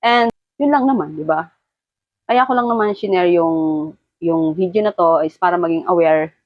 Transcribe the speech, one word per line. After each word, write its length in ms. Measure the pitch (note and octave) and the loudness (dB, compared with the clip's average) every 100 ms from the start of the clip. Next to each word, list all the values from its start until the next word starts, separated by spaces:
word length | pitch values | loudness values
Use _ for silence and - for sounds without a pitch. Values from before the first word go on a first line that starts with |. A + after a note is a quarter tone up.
And, 320 | A#3 A#3+ A#3 - _ _ | 2 2 0 -2 _ _
yun 160 | C#4+ | 0
lang 160 | C#4+ C4 | 2 2
naman, 240 | C4 D#3 | 0 -4
di 120 | D#3 D#3 | -8 -4
ba? 200 | D#3 E3+ _ _ _ _ _ _ _ _ | -4 -4 _ _ _ _ _ _ _ _
Kaya 160 | A#3+ B3+ | 0 2
ko 80 | B3 | 0
lang 120 | A#3+ | -2
naman 240 | A3+ G#3 G3+ | 0 -2 -2
shinare 360 | G#3 F#3 F3+ | -2 0 2
yung, 560 | F3 E3 E3 D#3+ D#3 D#3 - _ _ | 2 2 0 -2 -4 -6 -12 _ _
yung 320 | E3+ E3 D#3+ | -4 0 -2
video 320 | D#3 F#3 F#3+ G#3 | -2 -2 0 -2
na 80 | |
to 320 | G3+ E3+ E3 D#3+ | 0 2 2 0
is 120 | - | -2
para 200 | F3+ F3 | -2 0
maging 280 | E3+ E3 - | -2 -2 0
aware 440 | F3+ E3 D#3 D#3+ _ | 2 4 2 -2 _